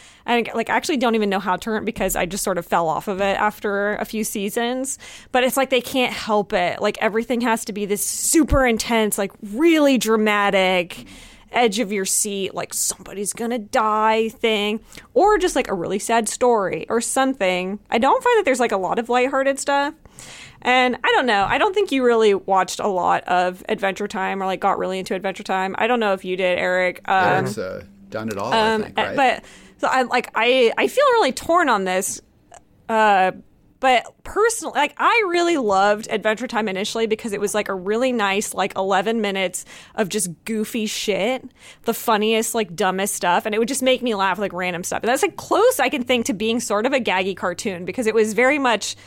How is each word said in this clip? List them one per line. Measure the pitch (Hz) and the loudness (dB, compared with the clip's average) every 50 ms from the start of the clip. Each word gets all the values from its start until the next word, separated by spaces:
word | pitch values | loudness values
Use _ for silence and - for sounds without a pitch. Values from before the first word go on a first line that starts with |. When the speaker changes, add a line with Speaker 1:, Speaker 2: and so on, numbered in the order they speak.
| - - - - _ | -20 -20 -20 -14 _
Speaker 1:
And, | - 240 240 226 - - | 0 0 0 0 -2 -4
like, | 226 226 - | -4 -2 0
I | - | -2
actually | 233 - - 330 | -2 0 0 -2
don't | 247 262 233 226 | 0 2 2 2
even | 226 208 202 | 2 0 0
know | 190 196 | 0 -2
how | 180 208 180 | 0 -2 -2
turned, | 180 - 233 214 208 - | -2 -2 -4 -4 -4 -4
because | 202 - - 196 190 - | -6 -4 -4 -4 -2 -2
I | - - | -2 -4
just | 170 180 208 - | -4 -4 -4 -4
sort | 214 185 - | -2 -2 -4
of | 262 | -2
fell | - 214 175 170 156 | 0 0 2 2 2
off | 156 - - | 0 -2 -4
of | - 190 185 | -6 -4 -2
it | 202 196 196 - | -2 -2 0 0
after | - 214 - - - 208 202 196 202 208 214 | 0 -2 -2 -2 -4 -4 -2 0 -2 -2 -2
a | - 214 | -4 -6
few | - - 214 220 | -6 -4 -6 -6
seasons. | - - 220 196 208 - 240 233 233 254 254 262 262 - - - - - - - - | -4 -4 -6 -6 -4 -2 -2 -2 -2 -2 -4 -6 -6 -8 -10 -12 -18 -20 -20 -16 -2
But | - 254 247 | 0 0 0
it's | 262 - | 2 0
like | 277 269 262 | 0 0 0
they | 269 247 | 0 -2
can't | - - - 262 247 - 208 | -2 -2 -2 -2 -2 -2 -2
help | - - - 214 208 196 - 214 | -6 -4 0 0 0 0 0 0
it. | 185 180 170 127 - - | 0 0 0 -2 0 -2
Like, | 214 208 - | -2 -2 0
everything | 220 220 185 226 233 - 254 233 240 | -2 0 0 -2 -2 -2 -2 -2 0
has | 240 226 226 - | 0 0 -2 -2
to | - 196 | -6 -6
be | 208 208 | -6 -4
this | 180 208 202 - | -4 -2 -2 -2
super | - - - - - - 330 285 - - 277 262 | -6 -4 -4 -2 2 4 4 4 4 4 4 4
intense, | 247 226 214 - - 240 226 220 208 - | 4 2 0 0 0 2 2 2 0 0
like, | - 196 190 - - | -2 -4 -6 -6 -12
really | - 202 202 233 320 339 320 311 294 277 269 233 | -14 -10 -2 2 4 4 6 6 6 6 4 4
dramatic, | - 214 220 220 214 214 208 208 202 202 196 190 190 185 190 180 175 175 - - - - - - - - - - - - | 4 2 2 2 2 2 2 2 2 4 4 4 4 4 2 2 0 -2 -8 -16 -18 -20 -20 -20 -20 -20 -20 -20 -20 -4
edge | - 233 247 226 185 208 | 0 2 2 2 2 0
of | 247 185 | -2 -2
your | 214 190 190 | -2 -2 -2
seat, | 190 - - - 220 202 196 190 - - | -2 -2 -2 -2 -2 -2 -4 -6 -6 -6
like, | 175 - - - | -8 -8 -8 -6
somebody's | - - - - - - - - 196 208 190 - | -4 -4 -4 -6 -8 -12 -14 -10 -8 -8 -8 -6
gonna | - 233 226 240 247 | -6 -6 -4 -4 -6
die | 208 208 - 262 220 214 214 214 214 220 220 220 226 220 | -6 -2 -2 0 0 2 2 2 2 2 2 2 0 -2
thing, | - - - 226 220 202 208 208 214 220 - - - - - - _ | -4 -2 0 0 0 0 0 -2 -4 -6 -8 -14 -20 -20 -20 -2 _
or | 240 359 415 427 339 | 4 6 6 4 4
just, | 359 339 - | 2 0 0
like, | 294 - - | 0 -2 -2
a | 190 | -4
really | 180 170 - 185 202 | -4 -4 -4 -4 -4
sad | - - 226 233 226 226 | -2 0 0 0 0 0
story | - - 254 247 233 214 190 170 - 160 - - | -2 0 2 4 4 4 2 -2 -4 -6 -4 -2
or | 226 233 | -2 -2
something. | 233 - - 269 269 269 269 - 196 185 185 180 180 185 202 208 - _ | -2 0 0 0 0 0 0 0 0 0 0 0 -2 -4 -8 -10 -8 _
I | - | -2
don't | 240 247 269 370 523 - | 2 2 4 2 2 2
find | 494 480 440 | 4 2 4
that | 381 | 4
there's, | 277 262 240 | 2 2 2
like, | 247 226 220 | 2 0 0
a | |
lot | 190 185 165 180 214 | 0 0 0 -2 -2
of | 233 220 | -2 0
lighthearted | 240 247 247 269 285 269 269 269 277 269 | 2 2 2 2 0 0 0 0 0 -2
stuff. | - - 285 277 277 294 311 - _ - - - - - - - - - - - | -2 0 0 0 0 -2 -4 -10 _ -20 -20 -20 -20 -20 -20 -20 -20 -20 -20 -6
And | - 247 254 254 254 254 226 - - | 0 2 4 4 4 2 0 0 0
I | 480 480 | 2 2
don't | 403 277 | 2 4
know. | 240 214 196 196 - | 4 2 2 2 2
I | - | 2
don't | 269 320 415 392 | 2 2 2 2
think | 415 403 - 269 | 0 0 0 0
you | 269 254 | 2 4
really | 240 233 226 220 208 202 | 4 4 6 6 4 4
watched | 185 - - 190 190 185 185 - - | 2 0 0 2 2 2 0 -2 -4
a | - 214 | -4 -2
lot | 190 180 175 175 175 170 - | -2 0 2 2 2 2 2
of | - 180 180 180 180 180 185 - - | 0 2 2 2 0 -2 -6 -6 -6
Adventure | 220 - 202 196 190 - 208 | -4 -2 -2 -4 -4 -4 -6
Time | 208 - 202 190 190 196 196 190 | -6 -4 -4 -4 -4 -4 -4 -4
or, | |
like, | 190 190 180 | -4 -4 0
got | - 196 180 | 0 0 0
really | - 180 185 190 190 | 0 -2 -4 -4 -6
into | 190 - 208 | -4 -6 -6
Adventure | 185 190 190 190 - 202 | -4 -4 -6 -8 -8 -6
Time. | - 190 190 185 190 196 - | -4 -4 -2 -2 -4 -2 -2
I | - | 0
don't | 226 247 240 | 0 2 2
know | 220 202 190 | 2 0 0
if | 185 - | -2 -2
you | 185 185 | -6 -4
did, | 190 190 180 180 175 | 0 0 0 0 0
Eric. | 185 180 180 185 185 180 180 - - - | 0 0 0 0 0 0 -2 -6 -4 0
Um, | 196 190 185 | 2 2 4
Speaker 2:
Eric's, | 180 185 190 190 190 208 | 4 2 2 0 -2 -4
uh, | 214 - 185 - 101 - - - - - - | -6 -8 -8 -8 -10 -12 -16 -20 -20 -18 -10
done | - 110 110 113 | -10 -8 -6 -6
it | 107 98 | -6 -4
all, | 101 120 - | -4 0 0
I | 226 220 220 220 | 2 2 2 0
Speaker 1:
um, | 214 - | 0 -4
Speaker 2:
think, | - - 220 | -4 -4 -4
Speaker 1:
uh, | 214 | -4
Speaker 2:
right? | - - | -2 0
Speaker 1:
but | 277 269 247 - - - - - - - - - _ | 2 2 2 2 0 -6 -16 -20 -20 -20 -20 -10 _
so | - - | -2 0
I'm, | - 262 254 - | 0 0 0 0
like, | - 254 - - - | 0 -2 -2 -2 -2
I, | 214 226 240 262 262 240 220 - | 0 2 4 4 4 4 4 4
I | - - - | 2 -2 0
feel | - 494 587 554 480 | 2 2 4 4 4
really | 453 381 262 254 | 4 2 2 0
torn | - - - 330 359 339 277 | -4 -2 2 2 2 4 4
on | 233 202 190 | 2 0 0
this. | 180 185 185 196 - - - - _ _ _ _ _ - - _ _ _ _ _ - | 0 0 0 -2 -2 -8 -10 -14 _ _ _ _ _ -20 -20 _ _ _ _ _ -2
Uh, | 226 220 220 214 202 185 185 185 180 190 - _ _ _ _ _ _ _ | 2 4 4 6 6 4 4 2 0 -4 -14 _ _ _ _ _ _ _
but | - 262 254 226 - - - _ _ | 2 4 4 4 2 -2 -12 _ _
personally, | - - 381 427 466 440 - 330 262 202 | -8 -2 0 2 2 0 -2 -6 -4 -2
like, | 247 294 285 - | -2 -2 -2 -2
I | - 240 349 427 466 427 359 | 0 2 2 4 2 2 2
really | 339 349 339 339 339 | 2 2 2 2 2
loved | 285 247 208 196 190 196 208 208 208 226 - | 2 2 2 4 4 4 4 2 2 0 -4
Adventure | 226 220 - 214 214 208 240 247 | -6 -2 0 0 -2 0 -4 -4
Time | 240 214 220 208 | -2 -2 -2 -2
initially | 190 185 208 - - 226 226 | -2 -4 -4 -4 -2 -2 0
because | 214 220 220 - 233 196 | 0 -2 -4 -4 -6 -4
it | - | -4
was, | 202 196 - | -4 -2 -2
like, | 214 208 - | -2 -2 -2
a | 196 | -6
really | 190 175 196 214 226 262 262 | -6 -2 -2 0 0 0 0
nice, | 247 226 202 196 190 202 208 - - | 0 0 0 0 0 0 -2 -4 -4
like, | 190 185 196 - | -4 -4 -2 -2
eleven | - 190 190 196 185 190 214 226 233 | -2 0 2 2 2 2 0 0 0
minutes | 208 202 190 196 190 180 185 - - - - - - - - | -2 -2 -2 -2 -2 -2 -4 -8 -12 -14 -20 -20 -20 -12 -4
of | - 220 170 | -4 -4 -2
just | - 214 - 180 160 - _ | -2 -4 -4 -4 -8 -12 _
goofy | - 220 214 214 - - 240 214 | -6 -4 -4 -4 -2 -2 -4 -4
shit, | 208 - - - - 196 - 185 233 262 247 - 254 - _ - - - _ - | -4 -4 -4 -4 -2 -2 0 0 -2 -2 -4 -6 -14 -20 _ -20 -20 -20 _ -4
the | - 220 | -4 -4
funniest, | - - - 220 202 208 220 226 220 220 - - | -2 0 0 2 2 2 2 2 0 0 0 -2
like, | 233 214 - 175 | -2 -4 -4 -2
dumbest | 151 208 185 185 190 190 196 - | -2 -2 0 0 0 -2 -4 -4
stuff, | - - 175 175 196 - | -2 0 2 2 2 0
and | 220 208 | 0 0
it | 214 | 0
would | 233 214 | 0 0
just | 277 - 254 | -2 0 2
make | 262 262 - 240 | 2 2 2 0
me | 247 214 | -2 -2
laugh, | 196 190 190 180 | 0 0 0 0
like, | 208 208 185 175 | -2 -4 -4 -4
random | 175 185 185 175 165 185 | -4 -4 -4 -4 -6 -6
stuff. | - - - - | -6 -6 -4 0
And | 220 | 0
that's, | 254 302 - | 0 0 0
like, | 370 - | -2 -2
close, | - - - - 330 427 508 508 - | -8 -8 -2 0 4 4 4 4 2
I | 254 262 | 0 -2
can | 294 294 247 | -2 -4 -2
think, | - 254 240 226 | 0 0 0 0
to | - 233 | -2 -4
being | 170 220 226 226 247 | -2 -2 -2 -2 -2
sort | 240 - 214 208 214 | -2 -2 -2 0 0
of | 262 285 | 0 0
a | 269 | 0
gaggy | 220 208 185 190 190 196 185 | 0 0 0 0 -2 -2 -4
cartoon, | - - 185 175 - - 226 185 170 180 | -4 -4 -4 -4 -4 -6 -6 -6 -6 -8
because | 175 180 - 233 220 | -8 -6 -2 -2 0
it | 220 | 2
was | 226 214 220 214 | 2 2 2 2
very | 208 247 262 294 294 | 2 2 2 2 2
much | 269 247 226 202 - - - - - | 2 0 0 0 -2 -6 -10 -12 -16